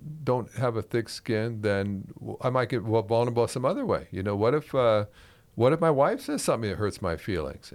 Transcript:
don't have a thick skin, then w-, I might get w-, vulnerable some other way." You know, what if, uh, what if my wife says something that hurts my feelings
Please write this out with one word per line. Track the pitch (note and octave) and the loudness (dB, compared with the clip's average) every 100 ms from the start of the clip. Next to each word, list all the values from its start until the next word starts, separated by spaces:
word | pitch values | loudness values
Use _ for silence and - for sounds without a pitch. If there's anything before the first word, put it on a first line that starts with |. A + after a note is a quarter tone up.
| D3+ D#3 | -14 -6
don't | B2+ B2 - - | -2 0 -2 -2
have | B2+ A2 | -2 -2
a | |
thick | - A#2+ G#2+ | -2 -2 -2
skin, | - - A2 A2+ A2 | -8 -2 -2 -2 -2
then | G#2+ G2 G2+ G2 - - | 0 0 0 -4 -8 -12
w-, | A2 - | -10 -4
I | C3 | -2
might | B2+ B2 | 0 0
get | B2 | -2
w-, | A2 A2+ | 0 0
vulnerable | G#2 A#2 B2 A#2 A2+ | 2 2 2 2 0
some | B2+ | 0
other | C3 A3+ A3+ | -2 0 0
way." | E2 - | -2 -4
You | G2 | -4
know, | G2+ G2+ | -2 2
what | A2+ | 2
if, | D3 D3 | 2 0
uh, | C3+ A#2 G#2+ G#2 - - - _ | 2 4 4 0 -8 -20 -20 _
what | - B2 | 2 4
if | D#3+ | 4
my | E3 | 4
wife | C#3 D3+ C4+ | 4 2 2
says | - D4 | -4 -2
something | - A#2+ A2 | 0 0 -2
that | F2+ | -2
hurts | G#2 - | -2 -2
my | F#2 D#2+ | -4 -4
feelings | - F2+ C#2 C#2+ - | -4 -4 -4 -8 -16